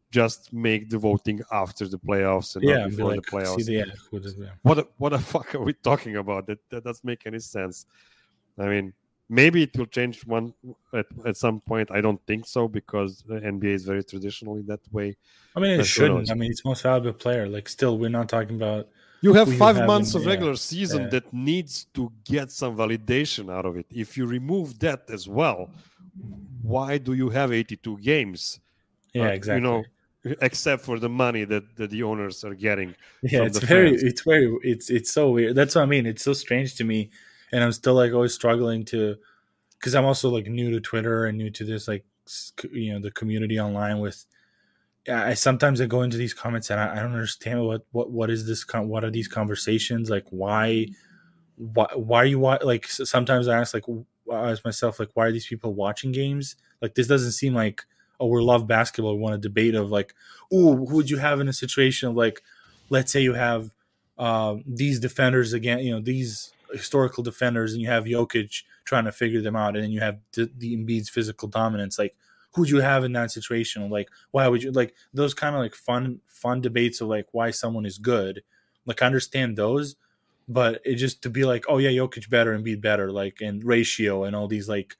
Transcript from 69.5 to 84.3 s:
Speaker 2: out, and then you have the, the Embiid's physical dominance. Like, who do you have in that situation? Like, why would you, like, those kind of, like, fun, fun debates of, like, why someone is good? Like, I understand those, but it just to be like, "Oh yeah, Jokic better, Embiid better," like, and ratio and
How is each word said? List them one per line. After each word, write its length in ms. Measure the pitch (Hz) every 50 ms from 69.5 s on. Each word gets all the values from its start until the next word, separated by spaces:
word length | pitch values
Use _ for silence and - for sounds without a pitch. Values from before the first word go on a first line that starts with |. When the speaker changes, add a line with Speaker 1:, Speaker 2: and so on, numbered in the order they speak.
| 110
Speaker 2:
out, 180 | 110 107 104 101
and 80 | 107 107
then 80 | 107
you 80 | 107 107
have 220 | 110 107 104 104 _ _ -
the, 140 | 113 117 117 -
the 200 | 127 120 117 117
Embiid's 320 | 113 110 113 117 113 107 -
physical 400 | - 123 113 107 107 - - 107
dominance. 500 | 104 113 113 113 110 104 101 98 - -
Like, 160 | 104 101 - _ _ _ _ _ _ _ -
who 100 | 175 175
do 120 | 139 143
you 40 | 143
have 220 | 131 139 139 135 127
in 100 | 123 123
that 180 | 120 117 113 -
situation? 580 | 117 110 - 123 117 117 - - 107 101 101
Like, 180 | 107 104 101 - _ _ _ _
why 160 | - 135 135
would 160 | 127 123 117 123
you, 80 | 135
like, 240 | 131 131 120 113 - _ _ _ -
those 220 | 131 143 143 135
kind 220 | - - 147 147
of, 40 | 139
like, 140 | 123 113 -
fun, 460 | - - - 123 123 127 131 123 - _ _
fun 320 | - - - 123 123 127
debates 400 | 123 123 113 123 120 117 117 -
of, 80 | 117 107
like, 180 | 110 104 101 _ -
why 180 | 117 117 117
someone 360 | 110 - - 117 113 110 107
is 120 | 101 95 98
good? 460 | 104 123 120 113 95 95 95 101 - _ _ _ _ _ _ _ -
Like, 160 | 117 113 - 127
I 40 |
understand 500 | 127 135 131 - - - 135 131 117 107
those, 400 | 104 104 107 123 143 147 139 - _ _ _ _ _ _ _ _ _ _ -
but 320 | 120 127 123 113 113 - -
it 100 | 135 131
just 280 | 120 131 131 - - -
to 80 | 127
be 140 | 113 131 135
like, 200 | 131 123 117 - -
"Oh 100 | 151 135
yeah, 120 | 135 135
Jokic 400 | 127 127 131 127 - 120 104 107
better, 260 | 123 120 117 113 110
Embiid 240 | 107 110 113 110 104
better," 300 | 104 107 107 101 98 98
like, 300 | 98 101 98 98 - -
and 240 | 107 104 101 101 113
ratio 580 | 120 120 117 113 - - - 110 104 98 95 95
and 140 | 98